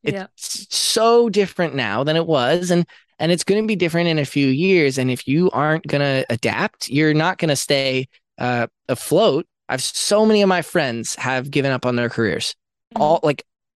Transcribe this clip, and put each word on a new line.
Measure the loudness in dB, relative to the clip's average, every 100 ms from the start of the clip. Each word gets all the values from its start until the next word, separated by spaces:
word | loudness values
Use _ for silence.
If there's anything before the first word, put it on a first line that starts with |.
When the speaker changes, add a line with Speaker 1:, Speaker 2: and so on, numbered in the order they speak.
Speaker 1:
It's | -4
Speaker 2:
Yeah. | -6 -10 _
Speaker 1:
s-, | -12 -12 -8
so | -6 -2 2 4 4 4
different | 2 -2 -2 -4
now | -2 -2 -2
than | 0
it | 0 2
was, | 2 2 0 2
and, | 0 0 -8 _ -4
and | 0
it's | 0
gonna | 2 0
be | 0 -2
different | 0 0 0
in | 0
a | -2
few | 0 0
years. | 2 2 4 2 0
And | -2
if | -2 -2
you | 0 2
aren't | 0 0 -2 -2
gonna | -2 0 0 -2
adapt, | -2 -2 -2 -6 _ -4
you're | 0 2
not | 2 0 -2
gonna | -2 -2
stay, | 0 0 0 -2 -6 _ _ -6
uh, | -4 -2 -4 _ -6
afloat. | -6 0 2 4 2 -4 _ -8
I've, | -6
so | -6 -6 0 2 4
many | 4
of | 4
my | 2
friends | 0 -2 -2 -4 -8
have | -6 -4 -4 -2
given | -2 0
up | -2 -2
on | -2
their | -2
careers, | -2 -2 -2 -6 -10 _ _ _
all, | -2 0 2
Speaker 2:
Mm-hmm. | 0
Speaker 1:
like, | -2 -10 _ _